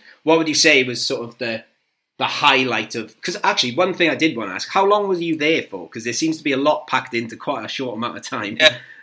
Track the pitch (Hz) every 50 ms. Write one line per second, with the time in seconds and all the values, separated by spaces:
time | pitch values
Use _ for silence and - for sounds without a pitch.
0 | - - - _ - 147 160 165 160 156 143 - - 156 151 131 127 123 120 117
1 | - - 139 113 117 113 - - 127 117 113 110 - _ _ _ _ _ _ _
2 | _ _ _ - 123 113 - - 147 143 135 131 131 127 113 110 113 - - 117
3 | 104 - - - - - - 208 - 190 202 - 131 123 120 156 185 190 170 -
4 | 175 156 135 117 160 160 123 113 104 95 92 98 - - - 196 196 196 208 208
5 | 202 196 190 170 170 170 156 151 147 156 165 127 - - 98 92 82 - - 117
6 | 110 120 113 - 160 160 156 156 - 147 135 131 143 151 151 151 - - - 127
7 | - - 120 117 120 113 - - - 151 139 120 110 - - - 135 120 107 110
8 | 120 120 117 - - - 135 117 107 101 113 - 160 151 127 - - - - -